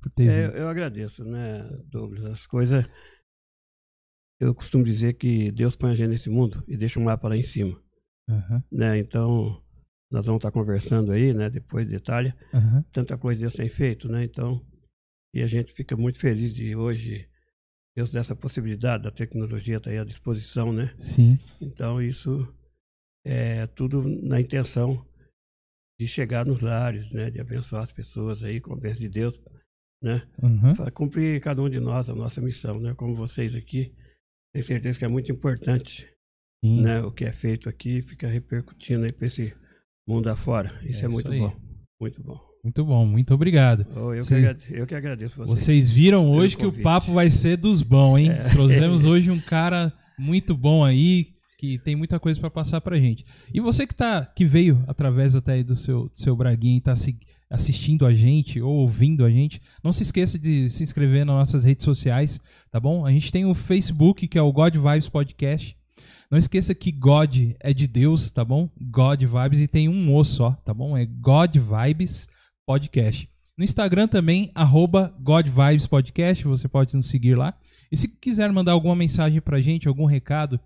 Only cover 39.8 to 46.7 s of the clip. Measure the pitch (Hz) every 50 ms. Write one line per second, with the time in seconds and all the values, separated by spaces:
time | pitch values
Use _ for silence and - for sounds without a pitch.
39.8 | _ _ _ _ _ - 113 117 113 113 107 - - 131 120 110 95 92 - -
40.8 | - - 127 104 - 120 117 117 - 135 135 131 104 104 - - - - - -
41.8 | - _ _ - 110 110 - - - - - - - _ _ _ - 117 - -
42.8 | 151 151 131 117 113 107 104 113 127 123 131 143 160 185 170 147 135 123 117 104
43.8 | 101 - - 113 113 120 117 117 123 - 135 131 127 110 120 - - - - 117
44.8 | 123 127 - 147 143 147 131 110 110 113 - 135 113 107 113 110 - 151 151 147
45.8 | 131 120 113 127 160 190 202 190 165 143 143 156 185 196 - - - 196